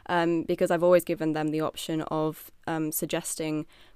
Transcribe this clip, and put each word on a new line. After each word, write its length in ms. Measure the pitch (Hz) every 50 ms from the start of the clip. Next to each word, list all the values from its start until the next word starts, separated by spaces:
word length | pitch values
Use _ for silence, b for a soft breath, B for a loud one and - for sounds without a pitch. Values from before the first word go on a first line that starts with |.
| B
um, 360 | - 180 175 170 170 170 165
because 280 | - - 175 - 185 175
I've 120 | 180 165
always 220 | 170 175 180 175 170
given 280 | - 170 - 160 156
them 180 | 151 156 156 156
the 100 | 151 156
option 420 | 156 - - - - - 165 160
of, 480 | 156 - - 156 156 156 156 - - - - - -
um, 260 | - 165 160 156 156
suggesting 720 | 156 - 175 151 - 165 - - - - 160 156 156 151 156 b b b b b b